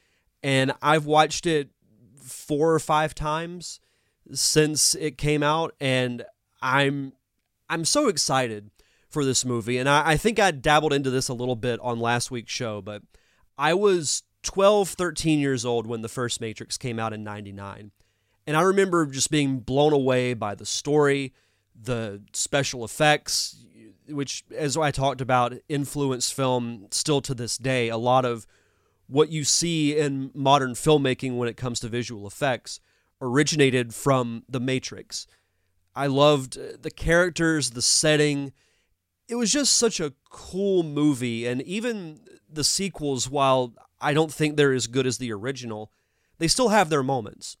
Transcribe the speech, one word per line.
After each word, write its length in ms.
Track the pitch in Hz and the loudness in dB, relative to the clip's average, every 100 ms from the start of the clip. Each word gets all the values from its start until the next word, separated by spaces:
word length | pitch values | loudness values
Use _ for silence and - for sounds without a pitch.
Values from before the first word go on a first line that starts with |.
| _ _ _ _ | _ _ _ _
and 320 | 139 135 135 - | 0 2 2 0
I've 240 | 143 156 147 | 2 2 4
watched 400 | 151 156 - 175 | 4 4 0 -2
it 260 | 156 139 _ _ _ _ _ | -2 -2 _ _ _ _ _
four 540 | 123 - - 147 160 160 | -20 -18 -4 0 4 2
or 40 | |
five 360 | - 151 156 - | 2 0 0 -2
times 640 | 156 156 170 175 165 - _ _ _ _ _ | -4 -4 -6 -12 -14 -16 _ _ _ _ _
since 600 | 135 - 156 151 151 - - | -4 2 4 2 2 0 0
it 220 | 156 - | -4 -4
came 240 | 147 151 | 0 2
out, 320 | 147 156 160 - | 2 0 -2 -4
and 440 | 139 127 123 120 - _ _ _ | 0 0 0 -4 -12 _ _ _
I'm, 520 | 127 135 139 143 135 - _ _ _ _ _ | 0 2 2 0 -8 -14 _ _ _ _ _
I'm 180 | 165 160 | -4 0
so 220 | - 294 | 2 2
excited 600 | 156 - 131 127 107 104 _ _ _ _ | 0 0 0 0 -6 -14 _ _ _ _
for 160 | 156 139 | -2 0
this 180 | 120 | 0
movie. 360 | 127 120 107 123 | 0 -2 -2 0
And 100 | 131 | 4
I, 220 | 143 151 | 4 4
I 60 | 151 | 2
think 200 | 226 233 | 2 4
I 140 | 196 | 2
dabbled 420 | 147 151 151 151 | 2 2 4 4
into 160 | 143 135 | 2 0
this 180 | 127 - | -2 -2
a 60 | |
little 220 | 120 123 123 | -4 -4 -2
bit 240 | 123 117 | -2 -4
on 200 | 123 117 | -4 -2
last 300 | 117 120 - | 0 0 -2
week's 220 | 123 - | -8 -8
show, 300 | - 120 104 | -6 -6 -6
but 200 | 98 104 _ _ _ _ _ - | -10 -14 _ _ _ _ _ -2
I 160 | 147 | 0
was 480 | 180 208 180 147 - - _ | 4 4 2 0 -6 -8 _
twelve, 460 | - 190 196 208 190 | -8 4 6 6 2
thirteen 500 | - 180 156 160 151 | -2 -4 -2 0 2
years 260 | 139 131 120 | 2 0 0
old 220 | 117 110 | -2 -2
when 140 | 117 | -6
the 80 | 110 | -8
first 300 | - 123 - | -6 -6 -4
Matrix 380 | 113 107 117 - | -8 -10 -10 -8
came 220 | 131 113 | -6 -6
out 140 | 113 | -6
in 100 | 107 | -6
ninety-nine. 680 | 107 104 101 98 101 104 104 _ _ _ _ _ - | -10 -12 -12 -14 -14 -14 -18 _ _ _ _ _ -4
And 100 | 156 | 2
I 60 | |
remember 460 | 185 196 196 175 151 | 2 4 2 2 0
just 240 | 135 - | -2 0
being 280 | 156 139 131 | 2 0 -2
blown 340 | 113 131 147 | -2 2 4
away 420 | 147 131 127 123 120 | 4 2 2 0 -4
by 180 | 107 | -6
the 140 | 101 107 | -8 -8
story, 680 | - - 151 143 139 135 _ _ _ _ _ | -8 0 2 4 2 -2 _ _ _ _ _
the 420 | 113 120 110 101 104 | -6 -6 -6 -10 -12
special 520 | - - 143 135 131 113 | -8 -2 -2 -2 -6 -10
effects, 800 | - 151 151 - - - - - - 110 _ - | 0 2 2 0 -4 -4 -10 -20 -20 -20 _ -12
which, 360 | 147 139 - - 113 | -8 -8 -8 -12 -6
as 220 | 151 131 | -4 0
I 140 | 151 | 0
talked 300 | 135 139 127 | 0 -2 -2
about, 320 | 120 127 120 123 _ | 0 2 2 -4 _
influence 640 | 143 139 147 139 127 - | -4 -4 -2 -2 0 -4
film 580 | - 131 127 117 117 98 | -2 0 0 -2 -10 -8
still 300 | - - 143 | -6 0 0
to 120 | - | 0
this 240 | 131 120 - | -8 -6 -6
day. 320 | 131 131 117 | -2 0 0
A 80 | 113 | 0
lot 260 | 120 127 | 4 4
of 220 | 127 117 - _ _ _ _ _ _ | 4 -4 -8 _ _ _ _ _ _
what 240 | 131 156 | 2 2
you 120 | 160 | 2
see 540 | 143 - 175 165 147 147 | 0 0 0 0 0 2
in 320 | 147 135 135 - | 0 -2 -6 -2
modern 380 | 135 143 131 | 2 4 2
filmmaking 640 | 117 156 151 139 123 131 120 | -2 2 4 4 0 -2 -2
when 140 | 120 | -4
it 80 | 110 | -4
comes 220 | 127 120 | -6 -6
to 80 | 117 | -6
visual 400 | 117 117 110 101 | -6 -6 -10 -14
effects 520 | - 147 117 - - _ _ _ _ | -4 -2 -2 -6 -16 _ _ _ _
originated 720 | 131 123 151 151 139 127 120 | 0 2 2 4 2 2 -2
from 520 | 110 143 135 120 117 - | -4 0 2 0 -8 -8
The 120 | 127 | -6
Matrix. 680 | 127 131 - 98 - - - _ _ _ _ _ _ - | -2 -4 -6 -16 -12 -14 -14 _ _ _ _ _ _ -6
I 100 | 139 | -2
loved, 540 | 135 147 147 131 - | 4 6 6 0 -12
uh, 180 | 131 - | -14 -12
the 120 | 160 | -12
characters, 800 | - - 170 180 156 165 156 127 | -6 2 4 4 2 0 2 -2
the 100 | 123 | -2
setting. 720 | - - 160 151 151 143 139 - _ _ _ _ _ _ _ | 0 2 4 4 2 0 -6 -12 _ _ _ _ _ _ _
It 60 | |
was 180 | 233 226 | -2 0
just 240 | 294 277 - | 2 2 2
such 220 | 233 - | 2 0
a 140 | 156 - _ | -6 -8 _
cool 540 | - - 180 202 190 | -20 -12 -4 2 2
movie, 640 | 160 147 151 131 123 113 117 | 2 2 2 2 -2 -4 -4
and 160 | 127 | -4
even 560 | 127 202 240 220 170 151 - - _ | -4 -4 -4 -6 -8 -16 -20 -20 _
the 160 | 151 | -4
sequels, 640 | 139 - 196 - 147 131 117 | -2 0 -4 -4 -4 -4 -4
while 460 | 143 135 131 127 - _ _ | 0 4 4 0 -8 _ _
I 140 | 147 | 0
don't 180 | 147 160 | 2 0
think 260 | - 156 147 | 0 -2 4
they're 160 | 143 | 2
as 120 | 131 113 | 2 -2
good 220 | 123 127 | -2 -2
as 100 | 117 | -2
the 160 | 123 | -6
original, 580 | 104 117 135 120 107 107 _ _ _ _ _ | -8 -8 -10 -10 -12 -14 _ _ _ _ _
they 100 | 165 | 0
still 220 | - 247 | 2 4
have 220 | 214 175 | 4 4
their 100 | 151 | 2
moments. 560 | 131 135 107 - - - | 0 -2 -4 -12 -16 -16